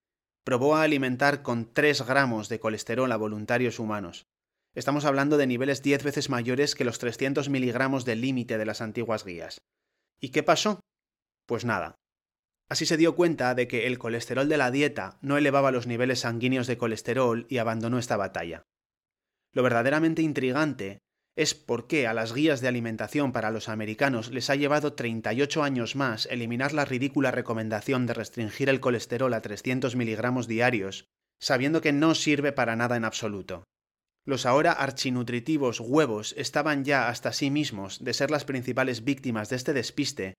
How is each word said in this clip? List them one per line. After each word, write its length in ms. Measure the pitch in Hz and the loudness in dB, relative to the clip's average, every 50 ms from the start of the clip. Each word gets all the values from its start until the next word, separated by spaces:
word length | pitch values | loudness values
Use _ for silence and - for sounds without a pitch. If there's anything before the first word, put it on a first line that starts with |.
| _ _ _ _ _ _ _ _ - | _ _ _ _ _ _ _ _ -4
Probó 320 | 135 127 117 131 147 156 | -2 0 2 4 4 4
a 60 | 156 | 4
alimentar 600 | 156 151 151 139 135 127 127 127 139 143 143 139 | 4 4 4 2 2 0 0 2 2 2 2 2
con 300 | 139 131 117 117 110 - | -2 -2 -2 -2 -4 -2
tres 340 | - 151 147 147 143 143 120 | 0 2 4 4 4 2 0
gramos 420 | 117 131 139 139 123 113 107 101 - | 0 2 2 2 2 0 -4 -4 -6
de 120 | 117 107 | -6 -4
colesterol 500 | - 110 110 101 - - 113 123 131 127 | -2 -4 -4 -4 -4 -4 0 0 0 0
a 60 | 113 | 0
voluntarios 640 | 107 107 107 107 107 107 - 120 123 127 117 110 - | 0 -2 -2 -4 -4 -2 0 2 2 2 0 -2 -4
humanos. 460 | 113 107 107 104 95 85 - - - _ _ _ _ _ _ _ _ _ - | -6 -4 -4 -6 -6 -8 -14 -16 -20 _ _ _ _ _ _ _ _ _ -10
Estamos 280 | 123 120 139 139 147 143 | -4 -2 0 0 2 2
hablando 340 | 147 135 139 139 147 151 147 | 2 2 4 4 4 4 4
de 100 | 139 127 | 4 4
niveles 340 | 120 120 131 143 139 131 | 2 0 2 0 0 0
diez 220 | - 143 143 131 135 | 2 2 2 2 2
veces 260 | 147 135 151 123 131 | -2 -2 -2 -2 -2
mayores 460 | 131 120 117 123 127 131 147 143 - | -2 -2 0 0 2 2 2 0 0
que 80 | - 131 | 0 -2
los 160 | 120 110 - | -2 -2 -2
trescientos 480 | 123 120 113 - 131 135 139 151 139 143 | -4 -4 -2 -2 -2 0 0 0 0 0
miligramos 560 | 139 131 127 123 113 123 135 135 139 131 117 | 0 2 2 0 2 0 0 0 0 -2 -2
de 100 | 127 110 | -2 -2
límite 440 | 113 123 135 131 123 113 120 113 110 | 0 0 0 0 -2 -2 -2 -2 -2
de 60 | 107 | -2
las 160 | 107 104 - | -2 -4 -6
antiguas 440 | 117 110 101 120 113 110 110 104 - | -6 -6 -4 -4 -2 -2 -2 -4 -4
guías. 340 | 98 87 82 80 82 - - _ _ _ _ _ _ _ _ _ _ _ - | -8 -12 -12 -12 -12 -14 -18 _ _ _ _ _ _ _ _ _ _ _ -12
¿Y 80 | - 127 | -8 -2
qué 160 | - 151 147 | -2 0 4
pasó? 340 | - 165 - - 214 202 - _ _ _ _ _ _ _ _ _ _ _ _ _ | 4 4 4 2 -2 -2 -4 _ _ _ _ _ _ _ _ _ _ _ _ _
Pues 180 | - 120 107 107 | -6 -4 -2 0
nada. 320 | 120 107 95 80 82 - _ _ _ _ _ _ _ _ _ _ _ _ _ _ - | 0 0 0 -2 -6 -10 _ _ _ _ _ _ _ _ _ _ _ _ _ _ -6
Así 160 | 143 - 160 | -4 -2 0
se 120 | - 170 | 0 4
dio 180 | 151 165 165 156 | 4 4 4 4
cuenta 400 | 165 180 170 156 - 127 123 127 | 4 2 2 2 2 0 0 2
de 140 | 127 123 120 | 0 0 0
que 180 | 127 117 110 | 0 -2 -2
el 100 | 127 123 | -2 -4
colesterol 520 | 123 - 113 117 117 - - 123 127 139 151 | -4 -4 -4 -4 -4 -4 -4 -2 0 2 2
de 80 | 156 | 2
la 160 | 147 131 123 | 2 2 2
dieta 460 | 127 143 147 143 113 - 95 95 - - | 2 2 0 0 0 -4 -8 -10 -10 -10
no 140 | - 139 143 | -4 0 2
elevaba 340 | 147 147 139 131 139 139 135 | 2 2 4 4 4 4 4
los 160 | 127 120 113 | 2 0 -2
niveles 320 | 120 117 113 127 131 127 123 | -2 -2 0 0 0 0 0
sanguíneos 480 | - 120 117 117 120 127 131 131 120 | -2 -2 -2 0 2 2 2 2 0
de 100 | 131 120 | -2 -2
colesterol 720 | - 120 113 110 - - - 117 131 131 120 113 117 117 - | -2 -2 -2 -2 -4 -4 -2 0 2 2 2 2 0 -2 -4
y 100 | 135 120 | -2 0
abandonó 380 | 110 117 113 113 110 120 127 | 0 0 0 -2 -2 0 0
esta 200 | 123 120 - 120 | 0 0 0 -2
batalla. 480 | 104 98 92 - 92 85 85 80 82 _ _ _ _ _ _ _ _ _ _ _ _ _ _ _ _ _ _ | -2 -2 -2 -4 -6 -6 -6 -10 -12 _ _ _ _ _ _ _ _ _ _ _ _ _ _ _ _ _ _
Lo 100 | - 131 | 0 2
verdaderamente 600 | 123 123 120 117 120 135 147 156 165 165 160 160 | 4 4 4 4 4 4 2 4 2 2 2 2
intrigante 760 | 160 156 139 147 131 127 127 147 156 151 123 123 98 98 98 - _ _ _ _ _ _ - | 0 0 0 0 0 0 2 2 0 0 -2 -6 -8 -10 -10 -14 _ _ _ _ _ _ -2
es 180 | - 156 - - | -2 0 0 -2
por 320 | - _ - 120 117 117 | -4 _ -2 -2 -2 -2
qué 220 | - 165 151 127 113 | 0 0 0 2 0
a 40 | |
las 220 | 113 113 113 110 117 | 0 -2 -2 -2 0
guías 260 | 139 151 160 143 117 | 2 2 2 2 2
de 60 | 127 | 0
alimentación 640 | 127 123 120 117 113 113 107 110 107 - 147 143 131 | 0 0 0 -2 -4 -4 -4 -6 -2 0 0 0 0
para 220 | 120 117 110 107 | 0 0 -2 -2
los 160 | 113 107 - 117 | -2 -4 -4 -6
americanos 640 | 110 110 107 107 107 - 143 139 127 113 110 120 | -6 -4 -4 -4 -2 0 0 2 0 -2 -4 -4
les 180 | 131 123 - - | -6 -4 0 0
ha 60 | 139 | 2
llevado 380 | 143 143 139 147 151 151 143 143 | 2 4 2 2 2 0 -2 -4
treinta 380 | - 123 117 113 110 110 110 | -2 -4 -4 -4 -2 -2 -2
y 100 | 110 127 | 0 0
ocho 200 | 143 143 - 160 | 0 0 0 0
años 320 | 147 139 135 123 113 113 - | 0 0 0 -2 -2 -2 -2
más 320 | 139 139 127 110 110 - | -2 0 0 -2 -2 -4
eliminar 460 | - 123 123 117 113 120 120 135 143 | -4 -4 -4 -4 -4 -2 -2 -2 0
la 120 | 151 151 139 | 0 0 -2
ridícula 460 | - 131 120 135 135 - 147 135 127 | 0 -2 -2 -2 0 0 2 2 2
recomendación 760 | 127 127 117 - 113 113 110 110 110 104 - - 135 127 123 | 0 -2 -2 -2 -4 -4 -2 -2 -4 -2 0 0 0 0 0
de 100 | 120 117 | 0 -2
restringir 540 | 113 104 - - 123 113 107 - - 139 135 | -4 -6 -8 -6 -6 -6 -6 -2 -2 2 2
el 120 | 135 123 | 2 2
colesterol 520 | 127 131 120 110 - - 120 117 135 127 | 2 0 0 0 -2 -4 -4 -2 0 0
a 100 | 120 110 | 0 -2
trescientos 520 | - 104 104 - - 127 127 131 131 127 117 | -4 -6 -10 -6 -4 -4 -2 -2 -2 -2 0
miligramos 540 | 127 117 113 110 104 113 123 127 127 113 110 | 0 -2 -2 -2 -2 -2 0 0 -2 -2 -2
diarios, 560 | 113 113 120 127 120 104 95 98 98 - - _ _ _ _ _ _ - | 0 2 2 2 2 0 -4 -4 -8 -12 -16 _ _ _ _ _ _ -8
sabiendo 420 | - - 139 123 131 147 160 160 | -2 0 0 2 2 2 2 2
que 120 | 156 156 | 2 2
no 240 | 143 143 156 165 156 | 2 4 4 4 4
sirve 340 | - - 156 147 143 143 143 | 4 2 2 2 2 2 0
para 240 | 139 135 120 113 113 | 0 0 0 0 0
nada 220 | 113 120 120 120 | 0 0 0 0
en 80 | 117 113 | 0 -2
absoluto. 580 | 110 - - 117 107 101 95 90 - 92 85 - _ _ _ _ _ _ _ _ _ _ _ - | -2 -4 -4 -6 -4 -6 -6 -8 -10 -12 -12 -12 _ _ _ _ _ _ _ _ _ _ _ -4
Los 200 | 139 135 120 131 | -4 -2 0 2
ahora 280 | 127 135 147 156 170 | 4 4 6 6 4
archinutritivos 1080 | 160 135 139 135 131 - - 131 127 127 120 120 120 120 117 160 160 147 135 120 110 - | 4 2 0 -2 -2 -2 -2 -2 -2 -2 -2 -2 -4 -4 -2 0 0 2 2 0 -2 -2
huevos 560 | 113 117 135 160 151 123 107 107 107 - - | -2 2 4 4 4 4 0 -4 -4 -8 -8
estaban 480 | - 127 - - 151 143 156 147 139 135 | -8 -6 -2 -2 0 0 0 0 0 2
ya 260 | 143 143 131 117 120 | 2 2 2 2 0
hasta 220 | 120 - - 123 | -2 -2 -4 -4
sí 160 | - - 143 139 | -2 0 0 0
mismos 540 | 139 151 147 139 113 98 98 95 - - | 0 0 0 -2 -4 -8 -8 -10 -10 -8
de 100 | 123 127 | -6 -4
ser 200 | 117 - 139 139 | -2 0 0 0
las 120 | 151 143 - | 0 -2 -2
principales 600 | - 135 127 120 123 113 131 131 131 123 110 110 | -4 -6 -4 -4 -2 0 0 0 0 -2 -2 -2
víctimas 460 | 139 139 135 - 127 113 110 107 - | -2 -2 -2 -2 -4 -2 -2 -4 -4
de 40 | 127 | -4
este 180 | 127 123 165 | -4 -2 -2
despiste 600 | 147 131 110 - - - 139 127 - - 95 95 98 | -2 -2 -2 -4 -4 -4 -4 -4 -4 -6 -8 -8 -8